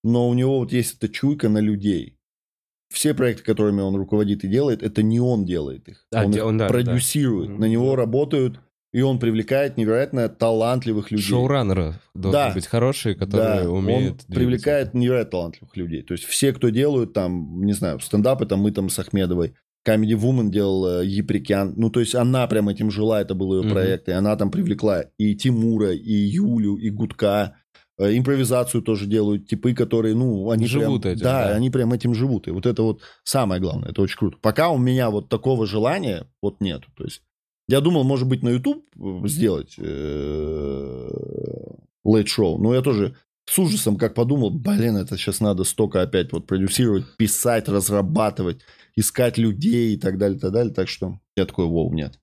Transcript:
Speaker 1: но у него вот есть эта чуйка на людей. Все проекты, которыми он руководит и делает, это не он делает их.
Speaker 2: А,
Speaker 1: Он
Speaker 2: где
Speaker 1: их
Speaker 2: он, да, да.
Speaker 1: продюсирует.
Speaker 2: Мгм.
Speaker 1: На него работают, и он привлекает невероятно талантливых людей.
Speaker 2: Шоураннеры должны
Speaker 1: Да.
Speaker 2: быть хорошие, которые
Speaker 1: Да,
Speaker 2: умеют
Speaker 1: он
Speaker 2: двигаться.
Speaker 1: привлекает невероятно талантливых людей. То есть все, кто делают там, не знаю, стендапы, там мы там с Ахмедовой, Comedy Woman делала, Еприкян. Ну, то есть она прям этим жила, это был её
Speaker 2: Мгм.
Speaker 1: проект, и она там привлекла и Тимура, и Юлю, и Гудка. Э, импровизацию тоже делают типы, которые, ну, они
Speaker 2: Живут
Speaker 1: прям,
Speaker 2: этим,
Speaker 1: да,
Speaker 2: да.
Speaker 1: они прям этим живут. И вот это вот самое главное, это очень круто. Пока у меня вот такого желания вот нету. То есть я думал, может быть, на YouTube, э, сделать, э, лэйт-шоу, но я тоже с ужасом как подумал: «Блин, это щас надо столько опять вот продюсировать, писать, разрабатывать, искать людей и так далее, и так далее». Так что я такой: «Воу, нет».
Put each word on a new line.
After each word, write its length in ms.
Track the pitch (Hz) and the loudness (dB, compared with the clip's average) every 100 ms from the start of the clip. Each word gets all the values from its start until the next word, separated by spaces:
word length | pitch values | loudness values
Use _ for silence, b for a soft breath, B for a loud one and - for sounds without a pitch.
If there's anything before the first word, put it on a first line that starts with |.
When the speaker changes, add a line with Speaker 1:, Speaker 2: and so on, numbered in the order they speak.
Speaker 1:
но 260 | 110 120 123 | 2 2 2
у 40 | |
него 260 | 123 131 135 | 2 2 0
вот 120 | 120 | 0
есть 220 | 123 113 - | -2 -2 -4
эта 120 | 107 | -8
чуйка 400 | - 139 143 113 | -2 -2 0 0
на 100 | 107 | 2
людей. 560 | 107 101 101 87 60 _ _ _ _ _ _ _ _ | 0 0 -2 -2 -6 _ _ _ _ _ _ _ _
Все 220 | - 151 | -2 -2
проекты, 300 | 127 127 107 | 2 0 0
которыми 380 | - 104 104 101 | -2 2 2 2
он 140 | 95 98 | 0 -2
руководит 480 | 92 107 101 101 | 0 0 0 -2
и 40 | 95 | 0
делает, 340 | 113 143 110 | 0 2 -2
это 220 | 107 104 | -2 0
не 160 | 107 117 | 2 2
он 260 | 123 117 90 | 2 0 0
делает 420 | 87 69 65 - | -4 -4 -10 -16
их. 180 | 98 _ | -20 _
Speaker 2:
А, 100 | 113 101 | 0 2
Speaker 1:
Он 60 | |
Speaker 2:
где 80 | 104 | 2
Speaker 1:
их 60 | 110 | 0
Speaker 2:
он, 120 | 110 | 0
да, 80 | 101 | 2
да. 40 | |
Speaker 1:
продюсирует. 760 | 120 120 120 127 151 135 101 104 | 0 2 0 0 0 0 0 -4
Speaker 2:
Мгм. 100 | 101 | -2
Speaker 1:
На 60 | 110 | 0
него 300 | 113 127 131 | 2 2 0
работают, 640 | 113 127 143 147 127 127 _ _ _ | 0 0 0 0 0 -4 _ _ _
и 80 | 120 | 0
он 180 | 135 123 | 2 2
привлекает 580 | 117 110 107 135 143 - | 2 0 0 0 0 0
невероятно 500 | 110 113 139 131 113 | 0 2 0 -2 -2
талантливых 840 | - 117 113 113 127 120 107 104 | 0 0 2 2 0 0 -2 0
людей. 160 | 107 98 | -2 2
Speaker 2:
Шоураннеры 680 | 123 127 139 107 92 80 82 _ 95 | 0 2 0 2 0 -2 -6 _ -6
должны 240 | 95 143 | 0 2
Speaker 1:
Да. 140 | 135 92 | 2 -2
Speaker 2:
быть 100 | - | -2
хорошие, 480 | 117 127 135 113 | 0 0 0 -4
которые 500 | 90 95 101 110 104 87 | -2 -2 0 2 0 0
Speaker 1:
Да, 40 | |
Speaker 2:
умеют 320 | 92 98 123 | 0 0 2
Speaker 1:
он 0 | 131 127 | 0 -4
Speaker 2:
двигаться. 100 | - | -6
Speaker 1:
привлекает 600 | 90 123 123 147 143 113 123 | 0 0 0 0 0 0 0
невероятно 360 | 123 127 107 | 2 0 0
талантливых 460 | 90 85 - - - | -4 -6 -10 -14 -8
людей. 240 | 87 78 | -6 -8
То 120 | - 87 | -6 -8
есть 80 | - | -4
все, 260 | - 139 | 0 0
кто 160 | 127 120 | 2 0
делают 440 | 110 147 135 113 | 2 0 0 -2
там, 480 | 104 90 90 76 85 | -2 -2 -4 -6 -2
не 100 | 101 | 0
знаю, 260 | 101 95 67 | 0 -2 -4
стендапы, 480 | - 104 117 131 107 | -2 2 2 0 0
там 140 | 98 | 0
мы 100 | 104 | 0
там 180 | 101 95 | 0 -4
с 80 | - | -6
Ахмедовой, 560 | 90 98 90 87 82 b _ _ - | -4 -2 0 0 -2 b _ _ 0
Comedy 260 | 107 107 110 | 2 2 2
Woman 300 | 117 131 107 | 2 2 2
делала, 540 | 101 101 95 92 90 | 0 0 0 0 0
Еприкян. 720 | 92 98 - 101 - 101 98 92 | -2 -2 -2 -4 0 -2 -2 0
Ну, 120 | 113 | 0
то 80 | 123 | 2
есть 160 | 113 123 | 0 2
она 320 | 123 127 120 | 2 2 0
прям 220 | 110 101 | 0 0
этим 200 | 101 110 | 0 -2
жила, 300 | 98 107 107 | 0 0 0
это 140 | 98 95 | -2 -2
был 180 | 95 | 0
её 100 | 95 | 0
Speaker 2:
Мгм. 80 | 98 | 0
Speaker 1:
проект, 380 | 95 95 90 - | 2 0 0 -2
и 20 | |
она 220 | 90 101 107 | 0 0 0
там 140 | 101 | 0
привлекла 520 | 101 90 101 107 92 - - | 0 -2 0 0 0 -4 -2
и 160 | 107 104 | 0 2
Тимура, 560 | 131 117 113 110 101 | 0 2 2 2 0
и 180 | 85 110 | -2 0
Юлю, 640 | 104 101 170 202 117 101 101 | 0 2 0 0 0 0 -2
и 120 | 110 | -4
Гудка. 680 | 104 110 - 104 104 98 b _ b b - | -4 -6 0 0 2 -2 b _ b b -2
Э, 200 | 101 117 | 2 2
импровизацию 640 | 127 139 123 123 123 117 | 2 2 2 2 2 -2
тоже 260 | 110 107 101 | 0 -2 0
делают 400 | 110 104 104 - | 2 2 0 -2
типы, 260 | 110 127 | -2 -2
которые, 420 | 123 113 113 110 110 | 0 0 2 2 2
ну, 360 | 127 101 101 | 0 0 0
они 160 | 110 117 | 0 0
Speaker 2:
Живут 340 | 135 143 127 | 0 0 0
Speaker 1:
прям, 120 | 98 | -2
Speaker 2:
этим, 100 | 87 | 0
Speaker 1:
да, 260 | 123 131 107 | 0 0 0
Speaker 2:
да. 60 | 104 | 0
Speaker 1:
они 140 | 127 | 0
прям 220 | 127 117 | 2 0
этим 200 | 120 123 | 0 0
живут. 340 | 113 135 113 - | 0 0 -2 -4
И 40 | |
вот 140 | 90 123 | -2 0
это 160 | 113 | 2
вот 180 | 110 - B B - | 0 -2 B B -4
самое 340 | 135 110 92 | 0 0 0
главное, 280 | 92 73 69 | -2 -4 -4
это 100 | - | 0
очень 160 | 98 - | 0 0
круто. 200 | 101 - | -4 0
Пока 280 | 110 127 170 | 0 2 2
у 80 | 143 | 2
меня 320 | 123 127 120 | 2 2 2
вот 180 | 104 - | 0 -2
такого 360 | 110 135 127 107 | -2 2 0 0
желания 600 | 107 117 185 147 87 - _ | 0 0 0 -2 -6 -8 _
вот 200 | 101 - | -6 -4
нету. 260 | 98 71 - - | -4 -4 -12 -14
То 60 | - | -14
есть 160 | - _ _ _ _ - | -14 _ _ _ _ 0
я 140 | 131 | 2
думал, 220 | 151 165 131 | 4 2 2
может 220 | 139 127 | 2 0
быть, 140 | 131 | 0
на 60 | 123 | 0
YouTube, 360 | 127 135 294 _ - | 0 0 -4 _ -12
э, 300 | 98 92 101 | -10 -6 -4
сделать, 480 | 151 113 80 - - | 0 0 0 -6 -10
э, 1300 | 78 71 73 73 73 76 76 78 71 67 69 64 62 - - - - - - - _ _ 101 | -8 -6 -6 -4 -4 -4 -4 -4 -4 -6 -8 -10 -10 -10 -10 -10 -8 -10 -14 -20 _ _ 2
лэйт-шоу, 520 | 110 101 - 95 82 | 4 2 0 0 2
но 160 | 107 | 2
я 80 | 127 | 2
тоже 340 | 131 110 101 b _ _ - | 2 0 0 b _ _ -4
с 80 | - | 0
ужасом 380 | 175 214 113 98 | 2 2 0 0
как 160 | 113 | 0
подумал: 380 | - 120 143 107 | 0 2 2 0
«Блин, 440 | 135 123 202 117 104 | 0 0 2 2 0
это 200 | 90 92 | -2 -4
щас 220 | - 92 | -4 0
надо 220 | 104 92 | 0 2
столько 380 | 92 - 104 95 | -2 0 0 2
опять 300 | 90 95 76 | 2 0 0
вот 140 | 82 - | -6 -2
продюсировать, 560 | 95 95 - 120 98 - - | -2 0 2 2 2 -2 -2
писать, 500 | 107 - 120 113 104 | 0 2 2 0 2
разрабатывать, 920 | 98 92 101 95 156 107 - 90 - b b b - | 0 2 0 0 0 0 -2 -4 -6 b b b -2
искать 420 | - - 123 117 | -2 2 0 2
людей 580 | 113 101 185 120 117 104 | 0 0 0 2 2 0
и 20 | |
так 200 | 95 95 | -2 0
далее, 200 | 101 95 | 0 0
и 20 | |
так 120 | 92 | 0
далее». 220 | 107 117 | 0 0
Так 140 | 90 92 | -2 -4
что 320 | - 95 92 _ - | -4 -8 -8 _ -4
я 100 | 92 | -2
такой: 200 | - 85 | 0 0
«Воу, 280 | 82 82 | 0 0
нет». 260 | 82 71 - | -2 -6 -12